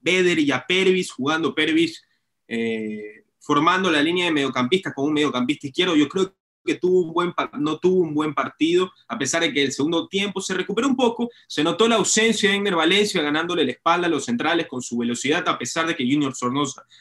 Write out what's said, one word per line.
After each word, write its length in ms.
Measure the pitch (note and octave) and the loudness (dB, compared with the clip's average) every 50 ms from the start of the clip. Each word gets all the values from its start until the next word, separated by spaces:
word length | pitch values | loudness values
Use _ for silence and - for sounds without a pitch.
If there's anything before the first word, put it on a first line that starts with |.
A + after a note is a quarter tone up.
Beder 360 | - D#3+ F3+ F#3 F3+ F3 F3 D#3+ | -2 0 2 4 4 2 2 2
y 120 | D3 C#3 | 2 2
a 140 | C3 B2+ - | 0 -2 -2
Pervis 440 | - F3+ F#3 F#3+ F#3+ F#3 F#3 F3+ - | 0 0 2 4 4 2 2 -2 -4
jugando, 440 | - - B2+ C#3+ D#3+ D#3+ D#3+ C3+ - | -8 -4 -2 -2 0 0 -2 -2 0
Pervis, 480 | D#3 D#3 D#3+ D#3 E3 E3 D3+ - - - _ _ _ _ _ _ _ _ - | 0 0 2 2 2 2 0 -2 -10 -18 _ _ _ _ _ _ _ _ -8
eh, 720 | A#2 A#2 A2+ A2+ A2+ A2 A2 G#2+ G#2+ G#2+ G#2+ G#2 G#2+ A2+ _ _ _ _ | -6 -4 -2 -2 -4 -4 -6 -8 -8 -10 -12 -14 -18 -20 _ _ _ _
formando 500 | - - D3 C#3+ D3+ E3+ F3+ F#3+ G3 F3+ | -4 0 0 2 4 2 2 2 2 2
la 120 | D#3 D3 C#3+ | 2 2 2
línea 220 | E3 F3 F3+ F3 | 2 0 0 0
de 60 | F3 | 0
mediocampistas 600 | D#3 C#3+ C#3 C3 B2+ C3 B2 B2 D#3+ - - D3+ - | 0 0 0 0 0 -2 0 0 0 0 -2 -4 -4
con 120 | C#3 C#3 | -2 -2
un 80 | D3+ D3+ | 0 2
mediocampista 540 | D3 D3+ C#3 B2+ B2 B2 B2+ D3 - - | 2 0 0 0 -2 -2 -2 -4 -6 -8
izquierdo. 280 | C#3 - - F3+ F#3 E3 | -8 -2 -2 0 2 4
Yo 140 | D3 D3 C#3 | 2 2 2
creo 260 | - F#3+ F#3 - - _ _ _ _ _ _ | 0 -2 -2 -2 -4 _ _ _ _ _ _
que 100 | E3 D3+ | -6 -4
tuvo 260 | - - F3+ F#3 F#3 F3 | -2 2 2 2 2 2
un 60 | D#3+ D#3+ | 0 -2
buen 200 | E3+ F3+ F3+ - | -2 -2 -2 -2
pa-, 180 | - C3+ - - | -4 -6 -6 -4
no 200 | - D3 D3+ D#3 | -4 -4 -4 -4
tuvo 240 | - - F#3 F#3 F#3 | 0 2 2 4 4
un 120 | E3+ D#3 D3 | 2 2 0
buen 200 | D3 D3+ D3+ C#3+ | -2 -2 -2 -2
partido, 580 | C#3+ C3 A#2+ - _ D3+ E3 F3 F3+ F#3 F#3 - _ _ - | -4 -4 -4 -2 _ 0 2 2 2 0 0 -6 _ _ -10
a 80 | B2 | -6
pesar 240 | A#2 C#3 C3+ - E3 | -4 -2 -2 0 0
de 100 | E3+ D3+ B2 | 0 0 0
que 100 | C#3+ C#3 | 0 0
el 80 | C3 C3 | 0 0
segundo 340 | - C#3+ D#3+ E3+ E3+ E3 | -2 -2 0 0 -2 -2
tiempo 320 | - - G3 G3+ G3+ F#3+ G3 | -2 -2 -2 -2 -2 -4 -6
se 120 | F#3+ - F#3+ | -6 -4 -4
recuperó 340 | F#3 F3+ - G3 A#3 C4 | -4 -4 -2 -2 -2 0
un 80 | C#4 - | 0 2
poco, 340 | C4 B3+ A3+ - - A#3 A#3 - - _ | 2 2 0 0 -2 -6 -6 -6 -16 _
se 140 | _ - D3+ D3+ | _ -4 0 0
notó 240 | E3 G3+ G3+ A3+ A#3 | 0 2 2 2 4
la 60 | A#3 | 4
ausencia 540 | A3 - - - G#3+ A3 A3+ G#3+ - G3+ G3 | 2 2 2 2 4 4 4 2 2 2 2
de 60 | G3 | 2
Ender 180 | G3+ G3+ G3+ F3+ | 2 0 0 0
Valencia 460 | E3 D#3+ E3+ F#3+ G3+ G#3 G#3 - F3 | 2 2 4 4 4 2 2 0 0
ganándole 440 | D3 D3 D3 D#3 E3+ F3 F3 E3+ C#3+ | 0 0 0 0 -2 -2 0 0 0
la 60 | B2+ | 0
espalda 360 | B2 - _ E3 F3 F3 E3+ | -2 -2 _ 0 2 2 2
a 20 | E3+ | 0
los 160 | D#3 C#3 - | -2 -2 -2
centrales 420 | - A#2+ A#2+ C3+ D#3 E3+ E3+ D#3+ | -4 -4 -2 0 0 0 0 -2
con 140 | - C3 B2+ | -4 -8 -10
su 160 | A#2+ - A#2+ | -8 -6 -4
velocidad, 500 | A#2+ A#2 A#2 A#2+ - - C3+ D#3 F3+ E3+ | -4 -2 -2 -4 -2 -2 0 0 0 0
a 100 | E3+ D3 | -2 -2
pesar 300 | - B2+ - - E3 D#3+ | -2 -6 -4 -4 -2 -2
de 80 | E3 D#3+ | -2 -2
que 100 | - - A#3+ | -2 0 0
Junior 240 | C#3+ D3+ C#3+ C3+ C3 | 2 2 0 -2 -2
Sornosa 500 | - B2+ B2 B2+ C#3+ D3 - - - - _ _ _ | -4 -4 -2 0 -2 -2 -4 -6 -12 -20 _ _ _